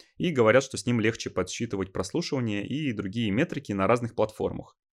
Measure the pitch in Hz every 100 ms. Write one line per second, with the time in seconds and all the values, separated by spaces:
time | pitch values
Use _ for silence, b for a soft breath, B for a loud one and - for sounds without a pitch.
0 | b b 180 135 107 123 135 123 - 120
1 | 107 - 98 - 92 - 113 98 95 -
2 | 95 156 170 135 117 101 - 135 147 104
3 | 98 110 110 101 170 110 - 98 95 123
4 | 117 - 107 - 95 - - _ _